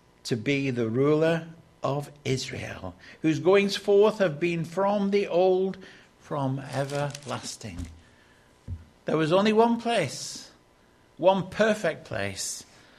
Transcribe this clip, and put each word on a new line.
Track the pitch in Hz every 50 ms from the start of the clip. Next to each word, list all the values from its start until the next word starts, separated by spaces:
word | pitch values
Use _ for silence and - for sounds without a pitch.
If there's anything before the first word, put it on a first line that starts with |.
| _ _ _ _ -
to | - 139
be | 113 104 143 143 139 139 135
the | 123 120 117
ruler | 110 110 127 139 147 151 151 160 165 170 160 160 - - - - _ _ _
of | - 135 139 147 143 - - - -
Israel, | - 131 120 - - 131 - - - - - 92 92 87 - - - - - -
whose | 156 160 139
goings | 156 175 196 202 196 196 196
forth | - - 208 202 202 208 220 202 214
have | 196 175 147 143
been | 170 175 170 170 156
from | - - 190 196 202 208 208 196 196
the | 202 202 196
old, | - 165 175 185 190 185 185 190 190 185 - - - - - - _ _ _
from | - - 160 147 139 131 135 139
everlasting." | 135 131 127 135 143 139 143 143 143 143 131 - - 120 120 117 - - - - - 107 87 85 85 82 - - - _ _ _ _ _ _ _ _ _ _ _ _ - - - - - _ _ _
There | - 156
was | 156 160 151 170
only | 190 202 220 214
one | 214 226 233 233 226
place, | - 233 233 208 156 123 - - - - - - - - - _ _ _ _ _ _ _ _ _ _ _ _
one | - 156 185 196 190 170
perfect | 185 - - 214 220 208 208 - 165 147 - -
place, | - - 107 98 101 92 - - - - - - - - - - - -